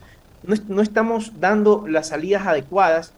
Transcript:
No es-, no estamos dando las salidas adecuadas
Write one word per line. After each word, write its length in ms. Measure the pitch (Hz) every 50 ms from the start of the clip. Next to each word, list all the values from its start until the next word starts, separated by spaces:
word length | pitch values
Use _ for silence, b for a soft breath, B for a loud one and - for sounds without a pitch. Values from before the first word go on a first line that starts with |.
| B B B B B _ - -
No 120 | - 175 208
es-, 140 | 214 - -
no 140 | 196 196
estamos 580 | 214 214 - 226 226 226 233 220 214 - - 156
dando 460 | 160 185 214 214 208 214 208 208 - 160
las 200 | 156 156 156 -
salidas 380 | 160 147 156 185 196 196 196
adecuadas 640 | 190 165 143 139 139 180 196 190 170 160 165 165 - -